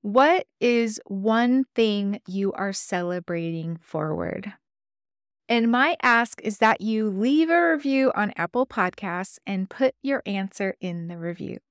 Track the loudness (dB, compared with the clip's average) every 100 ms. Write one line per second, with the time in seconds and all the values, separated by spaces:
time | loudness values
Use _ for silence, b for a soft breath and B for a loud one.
0 | 2 4 6 4 0 _ 2 4 2 -4
1 | -8 -2 2 2 4 2 2 2 2 2
2 | -2 -6 -6 -2 -2 -2 -6 -6 -4 -4
3 | -2 -6 -4 -4 -4 -4 -6 -8 _ -6
4 | -4 -4 -4 -6 -10 -16 _ _ _ _
5 | _ _ _ _ -2 0 2 2 2 2
6 | 4 4 2 -4 -8 2 2 2 0 0
7 | 0 0 2 2 4 4 4 2 0 2
8 | 2 2 -2 -2 -4 -2 -2 -2 -4 -4
9 | -8 -6 -8 -10 -6 -4 -6 0 -2 0
10 | -4 -4 -4 -6 -6 -4 -6 -4 -8 -8
11 | -8 -8 -8 -6 -10 -10 _